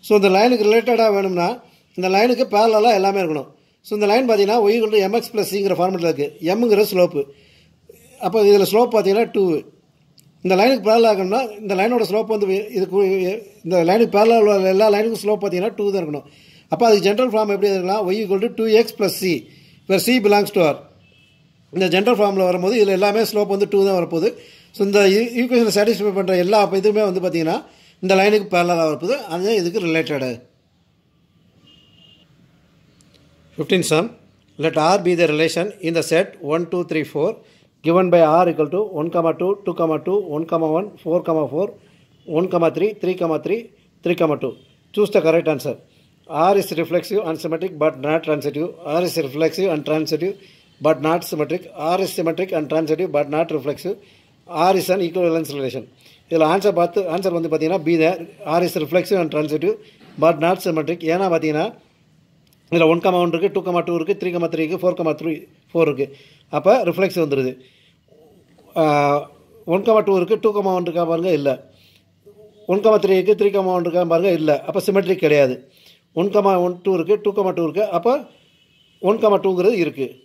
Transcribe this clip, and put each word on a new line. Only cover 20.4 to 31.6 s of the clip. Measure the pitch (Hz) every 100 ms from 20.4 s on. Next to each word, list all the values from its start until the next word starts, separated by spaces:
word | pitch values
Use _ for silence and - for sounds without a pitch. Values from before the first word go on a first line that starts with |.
| 196 208
to | 160
R. | 139 - _ _ _ _ _ _ _ _ 156
இந்த | 185
general | 180 208 226
ஃபார்மில் | 208 190 185
வரும்போது | 180 185 240
இதில் | 202 190
எல்லாமே | 202 202 220
slope | 214 202 196
வந்து | 202 202
டூ | 196
தான் | 190
வரப்போகுது. | 170 170 196 - - - _ -
So | 202
இந்த | 208 196 202
ஈ-, | 240 240
ஈக்குவேஷனை | 247 247 226 190
satisfy | 208 196 208 190
பண்ணுற | 185 185
எல்லா | 180 214 196 190
இதுவுமே | 202 208 214
வந்து | 180 180
பார்த்தீங்கன்னா | 165 160 214 - _ _ _
இந்த | 185 190
லைனுக்கு | 196 214 202 175
பேரலாக | 175 175 160
வரப்போகுது, | 147 170 277 214
அதுதான் | 170 190 226
இதுக்கு | 175 202 175
related. | 160 147 143 131 117 _ _ _ _ _ _ _ _ _ _ _ _